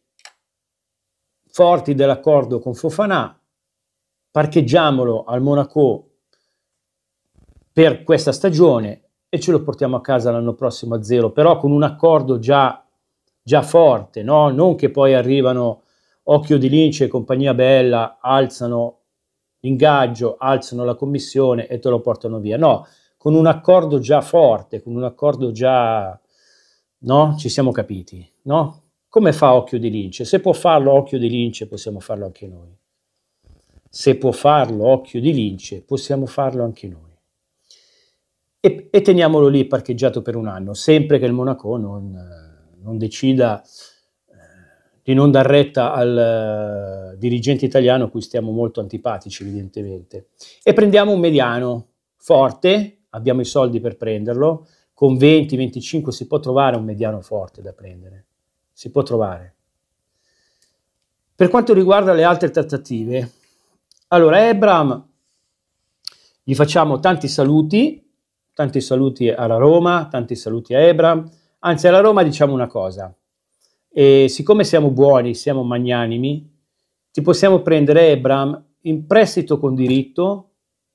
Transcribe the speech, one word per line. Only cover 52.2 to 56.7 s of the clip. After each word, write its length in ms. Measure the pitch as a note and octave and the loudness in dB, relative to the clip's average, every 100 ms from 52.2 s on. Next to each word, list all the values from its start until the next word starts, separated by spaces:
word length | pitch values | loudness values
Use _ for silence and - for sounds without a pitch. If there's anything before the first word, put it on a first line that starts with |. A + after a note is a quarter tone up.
| - D3+ C3 B2+ F3+ G#3 G#3 _ _ | 2 4 4 0 0 0 -2 _ _
abbiamo 320 | A2+ A#2+ B2+ | -6 -2 -2
i 20 | |
soldi 340 | A#2+ C#3+ B2+ A#2 | -2 -2 0 -2
per 200 | A#2 A#2 | -6 -8
prenderlo, 720 | A2+ G#2+ G#2+ A#2+ D3+ D#3+ _ _ _ | -8 -6 -6 -2 -2 -2 _ _ _
con 240 | - C#3+ B2+ | 0 0 4
venti, 360 | C#3+ D#3 D3 | 4 4 0
venticinque 580 | B2+ B2+ B2+ - D#3+ C#3+ | -4 -6 -8 -8 -8 -8
si 140 | A#2+ B2 | -10 -6
può 140 | D3 | -6
trovare 360 | C3 C3 C#3 | -2 0 0